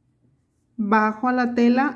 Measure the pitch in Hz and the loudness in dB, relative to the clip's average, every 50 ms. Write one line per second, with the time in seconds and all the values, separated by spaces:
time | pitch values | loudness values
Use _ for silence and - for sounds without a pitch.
0 | _ _ _ _ _ _ _ _ _ _ _ _ _ _ _ - 208 196 220 214 | _ _ _ _ _ _ _ _ _ _ _ _ _ _ _ -6 -2 0 2 2
1 | 214 214 214 220 247 254 254 254 247 240 240 240 240 240 240 262 277 294 254 | 2 0 -2 -4 -4 -2 -2 -2 -2 -2 0 2 2 2 2 2 0 -2 -2